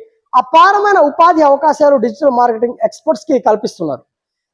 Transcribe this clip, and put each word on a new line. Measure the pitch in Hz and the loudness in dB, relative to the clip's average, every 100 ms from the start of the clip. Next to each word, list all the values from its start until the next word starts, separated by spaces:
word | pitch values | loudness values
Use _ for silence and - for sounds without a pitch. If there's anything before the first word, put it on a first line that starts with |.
| - _ _ 254 | -2 _ _ -4
అపారమైన | 247 320 370 403 403 392 294 | 0 2 4 2 0 0 0
ఉపాధి | - 330 330 294 | 2 2 2 2
అవకాశాలు | 277 311 277 294 277 233 | 2 0 0 0 0 -2
డిజిటల్ | - 294 240 | -4 -2 0
మార్కెటింగ్ | 240 220 233 - 220 | -2 -2 -6 -4 -8
ఎక్స్‌పర్ట్స్ | - 302 277 - | -6 -6 -6 -4
కి | 262 233 | -2 -2
కల్పిస్తున్నారు. | 214 220 - 160 127 _ _ _ _ _ | -2 -4 -10 -10 -10 _ _ _ _ _